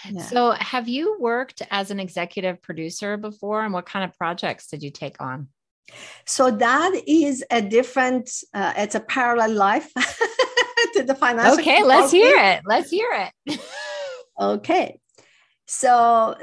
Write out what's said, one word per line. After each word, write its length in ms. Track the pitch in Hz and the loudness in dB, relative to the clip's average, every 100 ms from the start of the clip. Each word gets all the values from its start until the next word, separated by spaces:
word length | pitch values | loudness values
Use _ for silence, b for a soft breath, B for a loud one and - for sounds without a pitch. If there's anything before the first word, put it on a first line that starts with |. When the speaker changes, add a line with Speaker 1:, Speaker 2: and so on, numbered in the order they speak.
| 196 | -14
Speaker 1:
Yeah. 140 | 185 | -12
Speaker 2:
So 300 | - 240 240 | -4 0 0
have 340 | 214 - 254 233 | 0 -4 -6 -4
you 280 | 262 349 427 | -4 -4 -2
worked 440 | 233 240 262 - - | -2 -2 -6 -12 -8
as 180 | 202 196 | -6 -6
an 80 | 196 | -8
executive 640 | 185 175 175 202 185 180 | -8 -8 -8 -6 -6 -6
producer 540 | - 160 160 - 202 208 | -10 -10 -10 -8 -8 -8
before, 480 | 214 208 202 214 | -10 -10 -6 -4
and 80 | 220 | -4
what 120 | 180 175 | -6 -6
kind 180 | 202 | -6
of 120 | 180 - | -6 -6
projects 520 | 170 175 175 - - | -6 -4 -6 -8 -12
did 160 | 151 | -14
you 80 | 147 | -12
take 280 | - 143 - | -12 -14 -10
on? 280 | 135 131 139 _ _ _ _ B B B | -10 -10 -14 _ _ _ _ B B B
Speaker 1:
So 260 | B - 254 | B 0 0
that 400 | 214 233 269 359 381 - | 2 2 2 0 -2 2
is 380 | 320 285 247 - | 2 2 -2 -2
a 140 | 233 | -4
different, 640 | 196 226 254 269 254 254 247 - - | 0 0 0 0 0 -2 -6 -12 -10
uh, 200 | 208 185 - | -6 -4 -4
it's 200 | 208 214 | -4 -6
a 40 | |
parallel 520 | 220 269 240 233 220 | -6 -2 0 0 0
life 360 | 214 196 254 - | 2 2 0 -2
<laughs> 1000 | 254 247 - 453 - 494 480 494 - 466 | -6 -6 -2 -2 0 -2 0 -2 0 0
to 100 | - | 0
the 100 | 247 | 0
financial 460 | 269 254 226 233 311 | 0 0 4 6 6
Speaker 2:
Okay, 240 | 285 320 | 6 4
let's 260 | 294 262 277 | 8 6 8
hear 220 | 349 480 | 6 8
Speaker 1:
consulting. 240 | 554 196 175 | 6 4 2
Speaker 2:
it. 40 | 180 | 0
Let's 240 | 247 269 | 0 0
hear 400 | 349 480 269 180 - 277 | -2 -2 -4 -6 -10 -10
it. 140 | 302 508 | -10 -10
<laughs> 720 | 554 605 587 571 508 - - | -14 -12 -10 -12 -14 -14 -4
Speaker 1:
Okay. 580 | 202 208 208 349 - - _ _ b b b b - | -2 -2 0 0 -2 -8 _ _ b b b b -12
So 640 | - 247 240 233 233 226 - | -2 4 6 6 4 2 -2